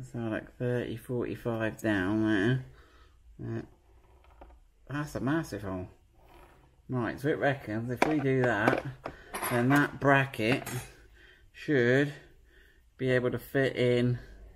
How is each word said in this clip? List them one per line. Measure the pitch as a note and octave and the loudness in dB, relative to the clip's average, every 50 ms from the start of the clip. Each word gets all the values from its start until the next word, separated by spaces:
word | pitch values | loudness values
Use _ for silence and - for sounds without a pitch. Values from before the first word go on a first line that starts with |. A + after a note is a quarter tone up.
| B2+ - | -16 -12
So | - A#2+ | -8 -6
like | A#2 A2+ G#2+ - - - - | -4 -4 -4 -6 -6 -10 -8
thirty, | - B2+ B2 B2 A#2+ - - - | -4 -2 -2 -2 -2 -2 -4 -8
forty-five | A#2+ - - B2+ A#2+ G#2 - G2 A2 - A#2+ A2+ A2 A2 A2 - - | -10 -8 -6 -4 -4 -4 -4 -6 -6 -6 -4 -4 -2 -2 -4 -4 -2
down | - G#2+ G#2+ G2 F2+ F#2+ G#2+ A2 A2 | -2 0 0 2 0 2 2 2 2
there. | G#2+ A2 F#2+ F#2+ A#2+ C3 B2+ B2+ - - - - - - - - - _ - _ - - - | 2 2 2 2 2 2 0 -2 -8 -16 -20 -20 -20 -20 -20 -20 -20 _ -20 _ -20 -16 -12
Yeah. | B2 A2+ A2+ A2+ - - - _ _ _ - - - _ - _ - - - - - - - - - _ _ _ - - | -8 -8 -8 -8 -8 -12 -18 _ _ _ -20 -20 -20 _ -20 _ -20 -20 -20 -20 -20 -20 -20 -20 -20 _ _ _ -12 -8
That's | C3 D3 D3 D3 - | -6 -6 -6 -6 -6
a | A2 | -4
massive | A#2 C3 D#3 E3 D#3+ - - G2+ | -2 -2 -2 -2 -2 -4 -8 -8
hole. | G#2+ F#2+ F#2 F#2 F#2 - - _ _ _ _ - - - - - - - - - - _ _ _ _ | -6 -6 -6 -6 -8 -10 -14 _ _ _ _ -20 -20 -20 -20 -20 -20 -20 -20 -20 -20 _ _ _ _
Right, | - - B2 A#2 F#2 - - | -6 -4 -4 -2 -4 -4 -4
so | C3 D3 | -2 -2
it | D#3 - | 0 2
reckons | A2+ C#3+ C3 C3+ - A2 G#2+ A2+ A#2 B2 | 2 0 0 -2 -4 -6 -6 -4 -4 -4
if | B2 A2+ - | 0 2 2
we | D3+ D#3 D3+ | 2 4 2
do | C3+ C3+ C3 C3 B2 | 2 2 2 4 2
that, | B2 A2 G2+ A2 B2 C3 - - C3+ B2+ - - - - - - - - - - - | 2 2 4 4 2 2 2 -2 -6 -10 -10 -12 -14 -14 -16 -16 -14 -10 -8 -4 -2
then | B2+ A#2+ A#2+ C3 | 0 2 4 4
that | C#3+ C#3+ C#3+ - - - | 4 4 4 2 -2 0
bracket | - C#3+ C#3 C3+ C3+ C3 - - G#2+ A2+ C3+ D3 - - - B2 - - - - - - - - - - - - - _ | 4 4 4 4 4 0 -2 0 2 2 2 0 -2 -6 -8 -8 -8 -10 -16 -20 -20 -20 -20 -20 -20 -20 -20 -20 -20 _
should | - - - - D3+ B2+ A#2+ A#2+ B2+ C3+ D3 C#3+ C#3+ - - - - - - - _ - - _ _ _ _ _ _ | -20 -8 -2 0 2 4 4 6 4 4 4 0 -2 -8 -16 -20 -20 -20 -20 -20 _ -20 -20 _ _ _ _ _ _
be | - C3 C3 | -4 0 2
able | B2+ B2+ A#2+ B2+ | 2 2 2 0
to | B2 A#2+ | -2 -4
fit | - - - C#3 C3+ B2 - | -6 -2 0 2 2 2 2
in, | - B2 B2 B2 A#2+ B2 B2 B2 B2 - - - - - - - | 2 2 4 4 4 4 2 2 0 -4 -12 -20 -20 -20 -20 -20